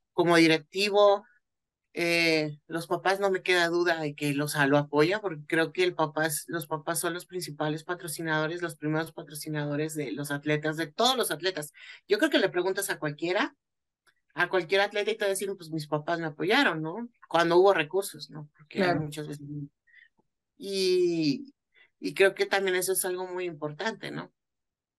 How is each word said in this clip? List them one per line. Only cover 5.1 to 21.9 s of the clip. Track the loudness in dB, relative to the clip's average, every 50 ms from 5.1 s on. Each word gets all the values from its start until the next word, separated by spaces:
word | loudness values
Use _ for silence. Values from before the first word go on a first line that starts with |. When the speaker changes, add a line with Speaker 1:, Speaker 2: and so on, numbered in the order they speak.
| 2 0
Speaker 1:
porque | -4 -6 -8 -8 -6
creo | -2 0 0 0 0
que | 0 0 0
el | 0 2
papá | 0 -2 -2 0 -2 -2
es, | -2 -2 -4 -6 -6
los | -8 -8 -6
papás | -6 -8 -6 -4 -4 -4 -2
son | -4 -4 -4
los | -6 -10
principales | -10 -10 -10 -8 -8 -6 -4 -4 -4 -4 -4 -6
patrocinadores, | -8 -10 -8 -8 -10 -8 -6 -4 -2 0 0 0 -2 -4 -6
los | -8 -8 -8
primeros | -6 -4 -2 -2 -2 -2 -4
patrocinadores | -8 -14 -16 -14 -14 -12 -10 -6 -6 -4 -4 -4 -4 -4 -4 -4 -4
de | -6 -6 -6
los | -6 -8 -6 -6
atletas, | -6 -4 -2 -2 -2 0 -2 -2 -4
de | -4 -6 -6
todos | 0 2 2 2 2
los | 2 -2 -4
atletas. | -4 -4 -4 -4 -4 -4 -8 -12 -14 -20 -20 -20 -20 -20 _ -2
Yo | 0 2
creo | 2 2
que | 2 2
le | 2 0
preguntas | 0 -2 -2 0 -2 -2 -4 -4
a | -6 -6
cualquiera, | -6 -6 -6 -4 -4 -2 0 0 -2 -2 -6 _ _ _ _ _ _ _ _ _ _ _ _ _ _ _ _
a | -2 0 0
cualquier | 0 0 0 2 2 2
atleta | 2 2 0 -2 -2 -2
y | -2
te | -2 -2
va |
a | -2
decir, | -2 -2 -4 -6 -6
"Pues | -8 -10 -8
mis | -8 -8 -4
papás | -4 -4 -4 -2 -2 -4 -4
me | -4
apoyaron", | -6 -6 -4 -2 2 2 4 4 2 0 -2
¿no? | -4 -6 -8 -8 -10 -12 _ _ -8 0
Cuando | 2 2 4 6 6 8
hubo | 8 8
recursos, | 6 4 2 0 -2 -4 -4 -4 -8 -14 -16 -14
¿no? | -14 -14 -14 -16 _ _
Porque | -20 -8 -2 0
Speaker 2:
Claro. | 0 2 2 0
Speaker 1:
muchas | -2 -4 -8 -10 -10 -10
veces. | -12 -12 -12 -12 -10 -10 -10 -12 _ _ _ _ _ -20 -20 _ _ _ _ _ _ _ _ _ _ -14
Y, | -10 -4 -2 0 2 4 4 4 4 2 2 2 2 2 0 0 -4 -12 -20 _ _ _ _ -20 -20 _